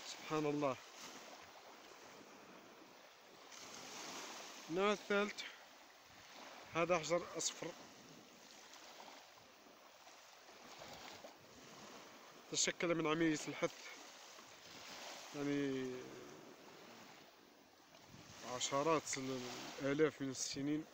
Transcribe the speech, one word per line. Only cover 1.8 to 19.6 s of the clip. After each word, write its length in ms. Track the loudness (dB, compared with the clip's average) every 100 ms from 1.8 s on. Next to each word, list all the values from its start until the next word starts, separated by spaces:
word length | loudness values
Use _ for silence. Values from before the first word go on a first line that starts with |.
| -16 -14 -14 -14 -14 -14 -16 -16 -16 -16 -16 -16 -18 -18 -18 -18 -14 -12 -10 -10 -8 -8 -8 -8 -8 -8 -10 -10 2
النوع 240 | 6 8
الثالث، 500 | 6 6 6 6 0 -6 -8 -16 -18 -18 -18 -18 -18 -16 -14 -12 -12 0
هذا 240 | 4 6 6
أحجر 400 | 6 4 4 0
أصفر، 340 | 0 0 -6 -6 -14 -16 -16 -18 -18 -18 -18 -16 -16 -14 -14 -12 -12 -14 -16 -18 -20 -20 -20 -18 -20 -18 -18 -18 -18 -18 -18 -16 -14 -12 -10 -10 -10 -10 -12 -14 -18 -16 -16 -14 -14 -12 -14 -14 -16 -16 -2
تشكل 420 | 4 4 4 4
من 120 | 6 6
عملية 320 | 8 8 6 2
الحث، 220 | 2 2 2 -10 -10 -12 -14 -14 -14 -14 -16 -14 -12 -10 -8 -8 -8 -6
يعني، 520 | 0 2 4 4 2 0 -2 -6 -10 -12 -12 -14 -16 -16 -16 -16 -16 -16 -16 -18 -20 -20 -20 -20 -20 -20 -20 -18 -16 -14 -10 -4
عشرات 640 | 0 4 6 8 6 4 0
الآلاف 1040 | 0 0 -2 -4